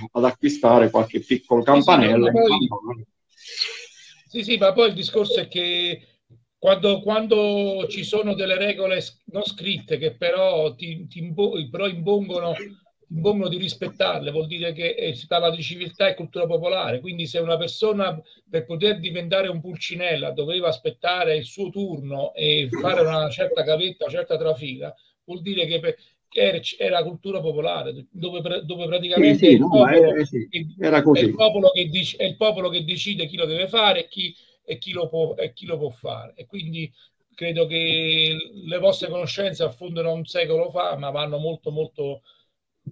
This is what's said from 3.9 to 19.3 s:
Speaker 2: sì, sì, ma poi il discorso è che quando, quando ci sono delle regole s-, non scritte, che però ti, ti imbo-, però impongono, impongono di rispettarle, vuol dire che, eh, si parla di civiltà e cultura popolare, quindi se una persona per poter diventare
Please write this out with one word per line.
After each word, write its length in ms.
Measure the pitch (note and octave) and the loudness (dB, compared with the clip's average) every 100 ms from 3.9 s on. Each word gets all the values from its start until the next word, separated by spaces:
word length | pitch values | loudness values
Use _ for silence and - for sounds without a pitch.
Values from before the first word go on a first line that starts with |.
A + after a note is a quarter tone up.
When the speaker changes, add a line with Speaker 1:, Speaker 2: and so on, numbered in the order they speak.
| - - - _ | -20 -20 -20 _
Speaker 2:
sì, 160 | A#3+ | -8
sì, 140 | G3+ A3+ | -4 2
ma 160 | F#3+ | 2
poi 140 | G3 A3+ | 4 4
il 40 | F3 | 2
discorso 440 | E3+ A3 G3+ A3+ | -2 0 0 0
è 80 | E3 | -2
che 600 | F3+ F3 F3 F3 E3+ _ _ _ _ _ _ | -4 -4 -2 -4 -6 _ _ _ _ _ _
quando, 440 | F#3 F#3+ G3+ G3 | 2 4 4 2
quando 840 | G3+ G#3+ A3 G#3+ G#3 G3+ G3+ F#3+ F3 | 0 -2 2 2 2 0 -2 -4 -6
ci 140 | G3+ | -8
sono 300 | - G#3+ G#3 | -4 -2 -2
delle 240 | F#3 F#3+ F#3 | -2 -2 0
regole 440 | G3+ G3 F#3+ F#3 | -2 -2 -2 -2
s-, 200 | E3 _ - | -4 _ -12
non 180 | F#3+ | -8
scritte, 540 | G#3 - F3 E3+ - D3 | -8 -8 -6 -6 -4 -4
che 180 | D3+ - | -4 -4
però 580 | F3 F#3 F#3+ E3+ D#3 B2+ | -2 2 2 2 0 -2
ti, 300 | E3+ E3 F3 | -12 -12 -12
ti 120 | E3+ | -12
imbo-, 340 | E3+ D#3+ G3+ G#3 C#3 | -10 -2 -2 -2 -8
però 180 | E3+ G3 | -4 -4
impongono, 680 | F3 E3 G#3 F#3+ F3+ E3+ E3 G3+ - _ _ - | -4 0 0 0 -4 -4 -6 -8 -18 _ _ -10
impongono 400 | D#3+ F#3 G#3 F3+ | -2 0 0 -2
di 80 | F3 | -4
rispettarle, 720 | F#3 - F3+ - F#3+ D#3+ C#3+ | -8 -8 -8 -2 -2 -2 -4
vuol 160 | D3+ D#3 | -4 -4
dire 240 | E3+ E3+ | -4 -8
che, 220 | D#3+ E3+ - | -4 -4 -2
eh, 180 | E3 | -6
si 140 | B2+ - | -6 -2
parla 240 | F3 E3+ | 0 0
di 100 | E3 | -2
civiltà 460 | C#3 F3 F3+ - G3 | -8 -8 -10 0 0
e 80 | F#3 | 0
cultura 320 | E3+ F#3 E3 | -8 -4 -2
popolare, 520 | E3+ F3 F#3 - B2 | 0 0 -2 -2 -4
quindi 280 | E3 E3+ E3 | -6 -10 -6
se 100 | E3+ | -2
una 180 | E3 E3 | 0 0
persona 600 | E3 - G#3+ G3+ F#3+ D#3 - _ _ | -2 -2 0 2 0 -4 -12 _ _
per 160 | D#3+ D#3+ | -6 -4
poter 340 | E3 G3+ G3 | 0 0 0
diventare 500 | F3 F3 E3+ | -4 -6 -2